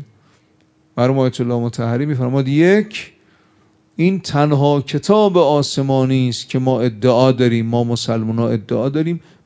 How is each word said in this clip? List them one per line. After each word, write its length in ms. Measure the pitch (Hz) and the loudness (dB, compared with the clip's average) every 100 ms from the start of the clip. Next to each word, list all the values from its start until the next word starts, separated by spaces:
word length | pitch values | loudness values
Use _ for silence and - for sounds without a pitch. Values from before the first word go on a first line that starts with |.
| 143 _ _ _ _ _ _ _ _ - | -12 _ _ _ _ _ _ _ _ -2
مرحوم 220 | 123 135 | 0 2
آیت 220 | 127 - | 0 -2
الله 140 | 120 | -2
مطهری 520 | 120 120 113 117 120 147 | -2 -2 -4 -4 -2 -2
می‌فرماد: 420 | 139 123 135 131 | -2 -2 -2 0
"یک، 640 | 143 170 208 214 - - _ _ _ _ _ _ _ _ - | 2 4 4 2 -8 -16 _ _ _ _ _ _ _ _ -2
این 240 | 170 190 | 0 0
تنها 600 | - 147 151 143 143 143 | -2 0 2 2 2 0
کتاب 580 | - 147 - 208 208 180 | -2 -4 0 2 4 4
آسمانی 920 | 147 147 139 - 135 135 131 131 127 | 4 2 0 -2 0 0 2 0 0
است 200 | 113 - | -4 -6
که 100 | 135 | -4
ما 220 | 127 127 | 0 0
ادعا 520 | 123 107 123 120 131 | -2 0 2 4 4
داریم، 340 | 120 123 117 113 | 4 2 0 0
ما 180 | 120 | -2
مسلمان‌ها 640 | 120 117 - 113 113 113 117 | -2 -4 -4 -4 -2 -2 -2
ادعا 400 | 117 98 113 127 | -2 -4 -4 -2
داریم، 320 | 147 160 170 - _ | -2 -4 -6 -10 _